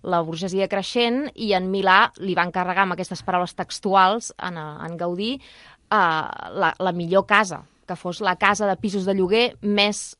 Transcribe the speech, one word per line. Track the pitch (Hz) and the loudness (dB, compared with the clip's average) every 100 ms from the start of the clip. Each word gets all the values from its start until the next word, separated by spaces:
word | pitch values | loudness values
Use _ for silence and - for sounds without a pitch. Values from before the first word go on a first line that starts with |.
la | - 175 160 | -2 0 0
burgesia | 165 185 185 190 | -4 -4 -2 -2
creixent, | 196 190 240 233 247 294 - | -2 -2 0 0 0 -4 -6
i | 220 190 | -2 0
en | 185 | 0
Milà | 196 190 185 233 - | 0 4 4 4 -2
li | 196 175 | -4 -2
va | 175 | -2
encarregar, | 185 180 180 | -2 -2 0
amb | 196 180 | 0 -2
aquestes | 180 180 | -6 -8
paraules | - 180 180 - | -2 -2 -2 -6
textuals, | 175 - 202 190 185 220 - - | -10 -6 2 4 6 2 -4 -10
en, | 185 170 | -10 -8
en | 151 151 160 170 | -12 -12 -12 -6
Gaudí, | 175 175 214 269 | -6 -4 -4 -6
eh, | - - - - _ 214 | -10 -20 -20 -20 _ 2
la, | 180 160 - 50 - 123 170 - | 4 2 -2 -8 -8 0 0 0
la | 185 175 | -2 -2
millor | 170 190 190 | 2 2 4
casa, | 208 208 147 - _ - | 4 4 -4 -14 _ -12
que | 175 | -8
fos | 180 175 | -8 -2
la | 202 180 | -2 2
casa | 196 208 208 | 2 4 2
de | 185 | 0
pisos | 208 196 185 | -2 -2 0
de | 196 | 0
lloguer | 180 214 240 - 208 | 2 2 2 -2 0
més | 202 202 208 - - | 2 2 0 -8 -10